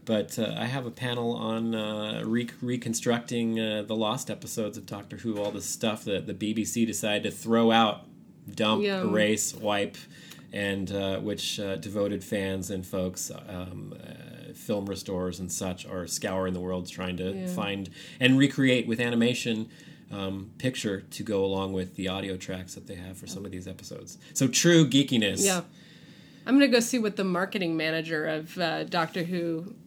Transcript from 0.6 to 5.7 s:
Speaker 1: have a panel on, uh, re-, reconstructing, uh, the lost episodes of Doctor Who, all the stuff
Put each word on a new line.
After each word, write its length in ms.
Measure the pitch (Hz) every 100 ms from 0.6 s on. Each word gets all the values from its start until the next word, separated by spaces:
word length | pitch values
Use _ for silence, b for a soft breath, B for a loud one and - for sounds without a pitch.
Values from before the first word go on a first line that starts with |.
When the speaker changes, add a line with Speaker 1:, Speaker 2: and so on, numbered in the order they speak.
| 113
Speaker 1:
have 200 | 135 123
a 60 |
panel 420 | 117 127 120 117 117
on, 380 | 110 113 113 113
uh, 460 | 107 107 107 110 110
re-, 240 | 113 120 -
reconstructing, 960 | 123 120 117 110 - 117 117 120 113 113
uh, 240 | 110 107 104
the 100 | 110
lost 340 | 107 117 -
episodes 480 | 101 107 - 104 110
of 80 | 98
Doctor 320 | 101 104 98
Who, 200 | 117 104
all 100 | 104
the 100 | 101
stuff 420 | 90